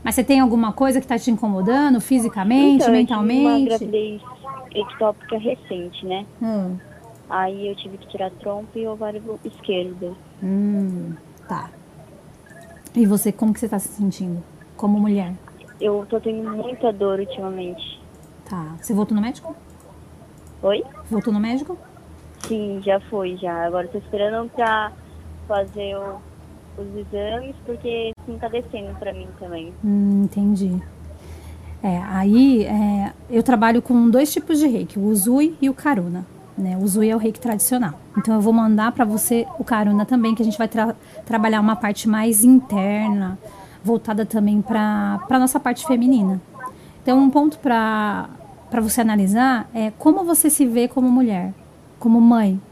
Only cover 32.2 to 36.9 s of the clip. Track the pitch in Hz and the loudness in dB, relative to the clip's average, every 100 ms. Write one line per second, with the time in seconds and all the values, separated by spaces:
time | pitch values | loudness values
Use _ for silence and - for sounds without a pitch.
32.2 | 196 220 277 240 208 208 208 202 202 - | 4 6 8 6 2 0 0 0 -4 -8
33.2 | - 233 233 240 226 233 - 240 233 247 | -2 0 4 4 4 2 2 4 6 6
34.2 | 294 - - 302 302 220 170 208 202 214 | 4 0 0 2 2 2 -4 -2 0 0
35.2 | 196 262 311 320 269 262 302 240 175 180 | 2 2 2 2 -2 0 0 0 -2 -6
36.2 | 185 - - - 190 185 202 | -10 -18 -14 -6 -4 0 0